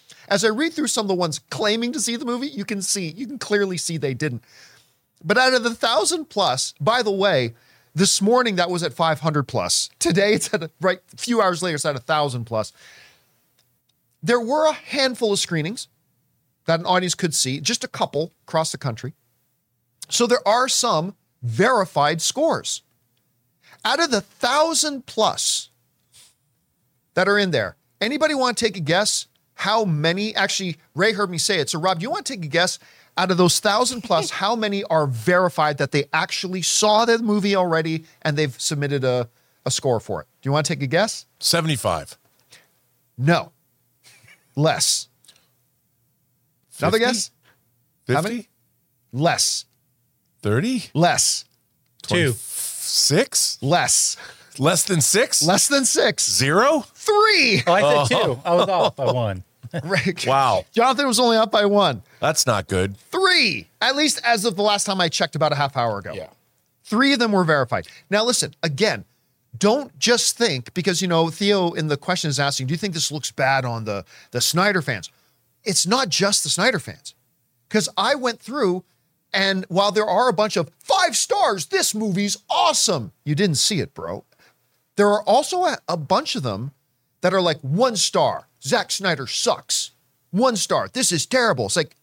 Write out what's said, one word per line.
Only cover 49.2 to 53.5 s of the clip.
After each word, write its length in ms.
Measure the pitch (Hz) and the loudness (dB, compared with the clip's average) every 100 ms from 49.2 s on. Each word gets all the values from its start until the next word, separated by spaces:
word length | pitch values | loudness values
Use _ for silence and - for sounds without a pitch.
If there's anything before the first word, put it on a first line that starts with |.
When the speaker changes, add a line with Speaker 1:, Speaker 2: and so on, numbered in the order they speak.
| 160 131 - - - _ _ _ _ _ _ _ | 0 2 0 -2 -8 _ _ _ _ _ _ _
Speaker 2:
Thirty? 420 | 104 113 214 262 - | 0 0 0 -2 -4
Speaker 1:
Less. 500 | - 170 135 - - - _ _ _ _ _ | 0 2 2 0 -2 -8 _ _ _ _ _
Speaker 3:
Two. 120 | - | -4
Speaker 2:
Twenty-six? 1400 | 110 151 110 - - - - - - - 156 - - - | 0 0 -2 -8 -10 -10 -8 -6 -2 0 2 0 0 -2